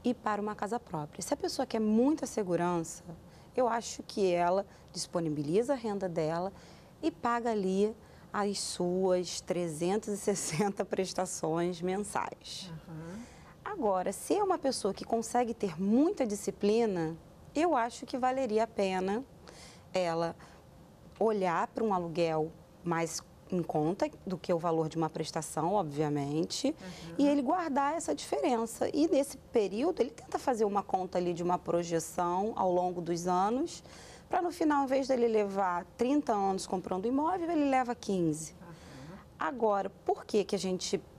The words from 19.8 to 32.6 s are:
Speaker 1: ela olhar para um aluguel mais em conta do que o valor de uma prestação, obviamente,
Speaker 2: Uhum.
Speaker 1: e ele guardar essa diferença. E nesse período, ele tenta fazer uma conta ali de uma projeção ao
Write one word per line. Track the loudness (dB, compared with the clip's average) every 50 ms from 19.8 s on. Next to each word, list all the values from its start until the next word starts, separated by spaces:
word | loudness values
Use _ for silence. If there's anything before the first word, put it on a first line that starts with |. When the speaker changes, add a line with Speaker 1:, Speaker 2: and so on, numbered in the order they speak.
| -20 -4 -2
Speaker 1:
ela | 0 0 0 0 0 -2 -2 -4 -8 -18 -20 -20 -20 -20 -20 -20 -20 -20 -20 -20 -20 -20 -20 -2 2
olhar | 2 2 4 2 2 2 2 2 0 -2
para | -2 -2 0
um | 2 2
aluguel | 0 0 -2 0 0 2 2 2 0 0 -2 -4 -14 -20 -20 -20 -8 -4
mais | -2 0 0 0 -2 -4 -8 -10 -12 -20 -20 -10 -4
em | -2 -2 -2
conta | 0 0 0 2 0 0 0 -2 -4 -4 -8 -8
do | -8 -8
que | -6 -2 -2 -2
o | 0
valor | 2 0 0 0 0
de | -2 0
uma | -2 -2 -2
prestação, | -2 -4 -8 -4 -4 -6 -6 -4 -4 -2 0 2 2
obviamente, | 2 0 0 -2 0 0 0 2 0 -2 0 0 -2 -2 -2 -4 -2 -2 -2 -2 -2
Speaker 2:
Uhum. | -10 -14 -12 -12 -14 -10 0
Speaker 1:
e | 2 4
ele | 4 4 4
guardar | 2 2 0 0 0 0 0 2 2 2 0
essa | -2 -2 -4 -4
diferença. | -4 -2 -4 -2 0 2 2 2 2 0 -2 -2 -4 -4 -2 2
E | 2 2
nesse | 4 4 2 2 0 -4 -14 -16 0
período, | 2 2 2 2 0 0 0 0 2 0
ele | 0 -2
tenta | -2 -12 -16 -6 -6
fazer | -2 0 0 2 2 2
uma | 2 2 0 0
conta | 0 -2 -2 -2 0 0
ali | 0 0 0 -2
de | 0
uma | 0 0 0
projeção | 0 0 0 0 0 0 2 0 -2 -2 -2 -2 -2 0 0 2 0 0 0 0
ao | 0